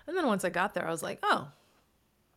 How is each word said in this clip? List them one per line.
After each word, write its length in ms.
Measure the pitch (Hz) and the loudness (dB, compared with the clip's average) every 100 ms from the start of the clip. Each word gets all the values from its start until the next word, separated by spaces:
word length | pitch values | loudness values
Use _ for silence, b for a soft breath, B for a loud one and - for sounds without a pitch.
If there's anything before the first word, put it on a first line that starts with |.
| B | B
And 100 | 359 | 0
then 100 | 302 | 2
once 180 | 196 185 | 2 0
I 40 | |
got 220 | 170 196 | 0 0
there, 140 | 175 170 | 0 -4
I 40 | |
was 120 | 165 | -4
like, 160 | 170 - | -6 -2
"Oh, 240 | 415 381 143 - b b b _ _ _ _ | 2 0 -2 -16 b b b _ _ _ _